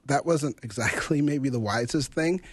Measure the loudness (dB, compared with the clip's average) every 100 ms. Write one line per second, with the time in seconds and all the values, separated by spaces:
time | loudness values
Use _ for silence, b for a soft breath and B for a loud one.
0 | -2 0 2 2 0 -6 -8 -2 -2 -2
1 | 0 2 2 2 0 0 0 0 0 -2
2 | -2 -2 0 0 B